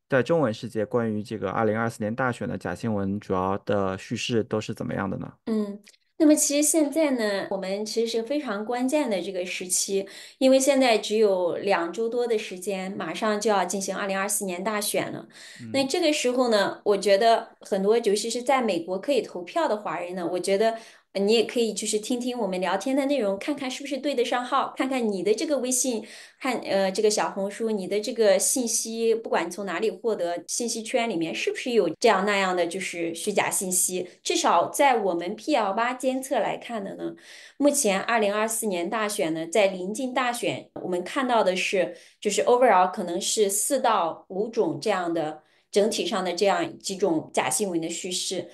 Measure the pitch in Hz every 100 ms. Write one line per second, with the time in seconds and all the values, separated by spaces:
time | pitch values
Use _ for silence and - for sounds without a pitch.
0 | _ 135 120 165 131 107 113 110 104 123
1 | 113 107 104 107 98 107 110 107 113 -
2 | 104 117 131 117 98 95 92 90 117 104
3 | 98 104 - 95 92 101 - 104 95 95
4 | - 113 - 120 101 107 - 113 - 85
5 | 98 92 - - - 220 208 202 - _
6 | _ _ 311 302 - 285 294 330 285 285
7 | 302 254 214 196 - 196 185 196 214 226
8 | 226 233 226 294 262 202 214 247 262 302
9 | 262 190 180 185 185 - 185 - - 196
10 | 196 - - - 262 269 269 269 254 214
11 | 202 214 208 185 175 - 196 180 170 196
12 | 226 240 240 220 220 185 185 190 185 202
13 | 175 190 220 208 214 202 180 202 190 185
14 | 202 190 196 - 196 175 190 214 202 185
15 | 98 - - - - - 117 269 262 370
16 | 320 302 247 247 247 214 190 - - 202
17 | 202 196 226 226 - - - 196 196 226
18 | 233 208 226 240 247 269 226 175 170 185
19 | 190 262 202 185 170 339 302 214 202 160
20 | 175 185 170 180 180 196 226 226 - -
21 | _ 190 202 226 214 247 226 190 214 214
22 | 214 247 247 247 202 185 180 190 262 269
23 | 269 285 202 196 - 277 262 254 277 277
24 | 294 254 247 247 247 277 226 - 262 262
25 | 226 196 180 226 320 277 254 254 262 220
26 | 220 - - _ 269 240 - 196 190 190
27 | 208 208 170 196 196 202 226 208 185 202
28 | 214 226 214 190 - - 233 - 226 226
29 | 226 226 - 220 170 185 196 170 214 185
30 | 233 208 175 175 170 - 233 226 220 247
31 | 233 170 160 - - 415 262 233 170 -
32 | 233 196 202 196 190 180 170 190 185 175
33 | 170 165 - 196 - - 190 185 - 180
34 | - - - 349 285 175 - - 277 240
35 | 196 170 175 214 - 285 208 208 240 254
36 | 262 262 262 262 170 160 - 226 196 170
37 | - - - - - _ 285 285 208 190
38 | - 226 208 214 220 220 220 180 175 226
39 | 214 208 165 160 165 220 196 185 185 214
40 | 262 247 247 240 175 127 - - 180 180
41 | 175 - - 233 190 185 - 196 165 -
42 | - _ 208 196 - 247 254 190 185 202
43 | 180 175 - - 202 196 - 277 247 214
44 | 170 - - 190 233 233 175 143 220 190
45 | 175 165 151 156 _ _ _ - 214 214
46 | 170 208 185 175 196 175 160 - - 190
47 | 196 160 - - 131 - 202 170 165 180
48 | 190 180 - 185 -